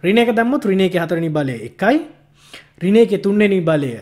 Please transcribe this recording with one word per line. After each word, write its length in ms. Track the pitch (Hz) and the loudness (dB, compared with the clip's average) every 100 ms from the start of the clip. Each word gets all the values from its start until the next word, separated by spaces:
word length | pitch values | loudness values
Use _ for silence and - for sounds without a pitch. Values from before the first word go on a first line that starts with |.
ඍණ 160 | 170 214 | 2 2
එක 120 | 233 226 | 2 0
දැම්මොත් 320 | 233 277 196 | 0 0 0
ඍණ 160 | 190 185 | 0 0
එකේ 140 | 175 | 0
හතරවෙනි 280 | 165 170 165 151 | -4 -4 -2 -2
බලය 180 | 139 120 113 | -4 -6 -12
එකයි. 280 | - 196 294 339 - _ _ _ - _ _ | -4 0 0 -2 -18 _ _ _ -20 _ _
ඍණ 160 | 180 214 | 0 4
එකේ 200 | 226 196 | 4 2
තුන්වෙනි 380 | 202 202 208 196 160 | 0 2 2 2 0
බලය 240 | 156 139 113 | 0 -2 -8